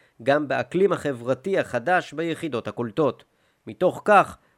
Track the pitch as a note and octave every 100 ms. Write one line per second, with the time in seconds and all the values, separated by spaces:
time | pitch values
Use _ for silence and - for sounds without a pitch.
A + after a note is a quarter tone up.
0 | _ - A#2+ D3 C#3 B2+ B2 F3 G3 D#3
1 | D3 A#2+ A#2+ C3 G3 F3+ - B2 B2+ F3+
2 | - C#3+ E3+ D#3 E3 A#2 G#2+ A2+ A#2+ -
3 | B2 - _ _ _ _ - A2 F3+ B2+
4 | - G3+ D#3 - _